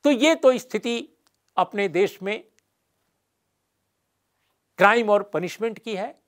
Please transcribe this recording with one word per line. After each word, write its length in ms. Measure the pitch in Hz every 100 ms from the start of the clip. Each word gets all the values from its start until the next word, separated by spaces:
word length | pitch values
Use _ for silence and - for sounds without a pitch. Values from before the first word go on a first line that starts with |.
तो 80 | 285
ये 240 | 254 294 320
तो 220 | 269 254
स्थिति 520 | - 214 233 233 - _ _ _ _ -
अपने 300 | 180 208 196
देश 320 | 160 196 -
में 220 | 190 214 - _ _ _ _ _ _ _ _ _ _ _ _ _ _ _ _ _ _ _ _ _ _ -
क्राइम 320 | 202 233 214
और 140 | 208
पनिशमेंट 560 | 196 156 175 - 226 214
की 160 | - 190
है 240 | 233 -